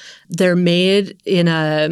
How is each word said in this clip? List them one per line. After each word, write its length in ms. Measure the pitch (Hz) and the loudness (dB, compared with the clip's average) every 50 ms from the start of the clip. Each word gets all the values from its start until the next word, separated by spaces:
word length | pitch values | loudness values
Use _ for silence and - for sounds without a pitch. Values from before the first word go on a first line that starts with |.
| - - - - _ - | -20 -20 -20 -20 _ -10
they're 260 | 180 170 190 180 175 | -4 -2 0 0 2
made 680 | 175 180 175 170 175 185 185 190 202 196 180 - - - | 2 2 2 2 2 2 2 2 0 0 -4 -8 -12 -6
in 240 | - 190 175 170 170 | -2 0 0 2 2
a 400 | 165 160 156 156 151 151 156 156 | 0 0 0 -2 0 0 -2 -2